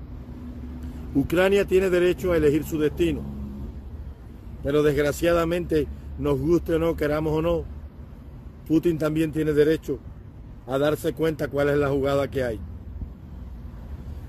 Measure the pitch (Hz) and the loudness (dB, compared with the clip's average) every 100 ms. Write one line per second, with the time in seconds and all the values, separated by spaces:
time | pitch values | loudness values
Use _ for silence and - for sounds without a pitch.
0 | - - - - - - - - - - | -14 -14 -12 -12 -12 -12 -12 -10 -10 -10
1 | - 143 135 170 190 202 190 185 190 175 | -4 0 2 4 6 4 4 4 4 4
2 | 180 170 185 165 151 151 143 156 151 - | 4 2 2 4 4 4 2 0 0 2
3 | 170 143 69 - - - - - - - | 0 0 -4 -8 -8 -8 -10 -10 -12 -12
4 | - - - - - - 135 147 151 143 | -12 -14 -16 -16 -14 -8 0 4 4 4
5 | 147 - 170 170 165 175 160 160 139 - | 2 2 4 4 4 0 2 0 0 -4
6 | - - 143 139 147 170 - 160 165 151 | -10 -4 0 2 4 2 4 0 2 0
7 | 151 151 156 156 165 170 - - - - | 0 0 0 2 2 0 -2 -10 -14 -16
8 | - - - - - - - 160 175 156 | -16 -16 -16 -16 -16 -12 2 2 4 2
9 | 156 156 160 156 156 147 151 156 - 131 | 2 2 0 0 2 6 6 4 0 -6
10 | - - - - - - - 135 147 151 | -6 -16 -16 -18 -16 -14 -4 2 2 2
11 | 165 143 160 151 147 143 143 143 143 139 | -2 0 0 0 -2 0 2 2 2 2
12 | 139 139 135 135 123 104 - - - - | 2 2 0 -2 -2 -4 -8 -12 -12 -10
13 | - - - - - - - - - - | -10 -12 -16 -14 -14 -12 -14 -14 -12 -12
14 | - - | -10 -12